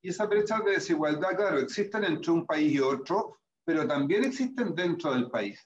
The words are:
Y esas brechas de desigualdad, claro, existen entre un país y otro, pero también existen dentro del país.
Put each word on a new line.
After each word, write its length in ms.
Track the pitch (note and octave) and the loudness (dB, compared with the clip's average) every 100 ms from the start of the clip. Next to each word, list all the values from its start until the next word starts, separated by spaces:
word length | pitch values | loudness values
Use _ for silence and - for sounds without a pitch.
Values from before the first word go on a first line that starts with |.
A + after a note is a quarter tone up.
Y 80 | F3+ | -8
esas 200 | F3 G#3 | -4 0
brechas 340 | G#3 G#3 A3 | 2 2 0
de 80 | G3+ | 2
desigualdad, 640 | F#3 - D#3 D3+ D3 F#3+ F#3 | 0 0 0 2 0 -2 0
claro, 240 | G3+ C#3+ | 0 0
existen 460 | - - G3+ A3 G3 | -2 -2 -4 0 0
entre 260 | D3+ - | -2 2
un 140 | E3 E3 | 0 0
país 260 | D#3 D3+ | 0 2
y 80 | C#3 | 4
otro, 580 | C3+ C3+ C3+ F#3+ A3+ - _ _ - | 2 0 0 -2 -2 -10 _ _ -2
pero 200 | D#3 D3 | 0 2
también 380 | C#3+ C#3 G3+ | 0 2 2
existen 500 | C4 - B3 - G#3 | 2 0 -4 -2 -2
dentro 380 | D#3+ F3+ D#3+ D3+ | 0 -2 -2 0
del 180 | B2+ A#2+ | 0 0
país. 300 | A#2 G2+ G#2 | -2 -4 -8